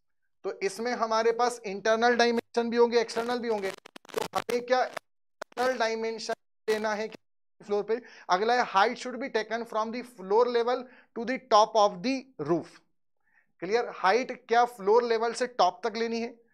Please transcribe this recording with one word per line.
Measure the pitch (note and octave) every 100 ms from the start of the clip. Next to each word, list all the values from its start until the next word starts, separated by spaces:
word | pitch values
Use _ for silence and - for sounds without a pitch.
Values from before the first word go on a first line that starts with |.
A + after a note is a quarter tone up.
| _ _ _ _
तो | F#3+ F#3+
इसमें | F#3+ F#3+ A#3+
हमारे | A3+ A3 A3 A3+
पास | A3+ A#3+ A#3+ G3+
इंटरनल | G3 A3 A3+ A#3+ A#3
डायमेंशन | A#3+ A#3 - A#3+ A#3
भी | A#3+
होंगे, | A#3 A#3
एक्सटर्नल | A3+ A3+ A#3 B3
भी | A#3+
होंगे, | G#3+ F#3+ - - - -
तो | - -
हमें | F#3+ - A#3+ B3
क्या | B3+
एक्सटर्नल | A#3+ - - _ _ - - - B3+ B3
डायमेंशन | A3+ A3+ A3+ A3 A3+ A3+ _ _ -
लेना | G#3+ G#3+
है | G#3 A3 - _ _ _ _ -
फ्लोर | G3+
पे? | G3+ A#3 - - -
अगला | F3+ A3+ B3
है, | A3+
"Height | F#3+ A3+ A#3 B3
should | A#3+
be | C4+ A3
taken | G#3+ A3+ A3
from | A3 A3+
the | A#3+ B3 -
floor | F#3+ G#3+ B3
level | A#3+ A#3 C4 B3 - _ -
to | A#3
the | B3+ -
top | G#3+ A3 A3
of | G3+ F#3 A3+
the | C4+ - - D3
roof।" | E3 - - _ _ _ _ _ _ _ _
क्लियर? | F3 A3+ A3+
हाइट | - F3+ A3 B3+ A#3+ -
क्या | A#3
फ्लोर | A#3+ - F#3+ A3+
लेवल | B3 A3+ A#3
से | A3+ B3
टॉप | - F3+ A#3+ A#3
तक | A3
लेनी | A3+ A3+
है? | A#3 - _